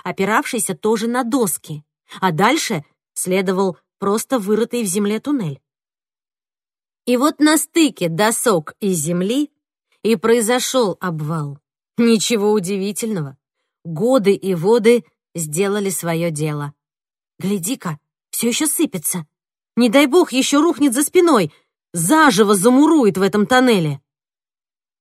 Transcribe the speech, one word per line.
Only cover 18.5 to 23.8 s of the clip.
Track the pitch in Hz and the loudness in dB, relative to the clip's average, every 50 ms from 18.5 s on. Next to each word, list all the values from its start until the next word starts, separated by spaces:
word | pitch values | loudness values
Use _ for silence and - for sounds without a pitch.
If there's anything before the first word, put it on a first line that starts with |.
| 240 - 302 | -2 -2 -2
сыпется. | 302 - - 339 - - 185 151 - - 185 156 - _ _ _ _ _ _ _ _ _ | -2 0 0 -2 -2 -2 -6 -6 -6 -6 -6 -8 -12 _ _ _ _ _ _ _ _ _
Не | - 240 247 | 0 2 4
дай | 196 269 294 | 4 4 4
бог, | 277 247 359 339 - - | 4 4 2 2 2 0
ещё | 254 254 - - 285 311 | -2 0 0 2 2 2
рухнет | 349 320 - 285 294 220 | 2 2 2 0 0 0
за | 254 302 | 0 -2
спиной», | - - 359 349 339 302 226 180 147 - _ _ _ _ _ _ _ - | 0 2 4 4 4 4 2 2 -2 -4 _ _ _ _ _ _ _ -8
заживо | 175 160 175 285 311 320 294 214 175 220 196 214 | -6 -2 2 2 4 4 4 4 4 4 2 2
замурует | 196 175 240 247 262 294 320 330 311 254 208 185 190 | 2 4 4 4 6 4 4 4 4 4 2 2 2
в | 190 | 0
этом | 196 - 208 208 | 0 0 0 0
тоннеле. | - 254 254 254 254 233 196 | 2 2 4 4 4 4 2